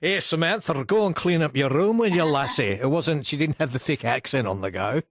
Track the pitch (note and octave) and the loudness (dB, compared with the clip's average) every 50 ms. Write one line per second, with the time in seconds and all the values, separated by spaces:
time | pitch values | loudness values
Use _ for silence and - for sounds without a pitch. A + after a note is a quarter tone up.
0 | - E3 F#3+ F#3+ D#3 - - D#3+ E3 E3 F#3+ F#3+ D#3+ - D3 C#3 C3 A2 G3 A3 | 0 0 0 0 -2 -2 -2 0 2 0 0 -2 -2 -2 -4 -4 0 0 2 2
1 | G#3 G3 E3 - - F3+ F3+ E3 E3 D3 C3 C3 C#3+ C3+ C3 C#3+ F3+ G3+ A3+ A3+ | 2 2 0 0 0 0 2 2 2 0 0 0 0 2 2 2 2 2 2 2
2 | A#3 G#3+ F3+ F3 E3 D#3+ D3 C#3 C#3 - - - C3 G2+ G2 G2 B2 C3+ C#3+ E3+ | 2 2 2 2 2 2 2 2 0 -2 0 0 0 0 0 0 0 0 0 0
3 | D#3+ - E3 D3 B2+ - - C#3+ D3+ D#3+ D3 - D#3 D3+ B2 C3 - - D#3 - | 0 0 -2 -2 -2 -4 -2 -2 0 0 0 -2 -2 -2 -2 -6 -2 -2 -4 -2
4 | - A#2+ A#2+ C3 - - - C3+ A#2+ G2+ F#2+ G2+ F#2+ F#2+ F2+ F#2 F#2+ G#2 A2+ D3+ | 0 -2 -2 -2 -2 -2 -2 -2 0 0 -2 -2 -4 -6 -4 -2 -2 -2 -2 -2
5 | D#3+ _ | -4 _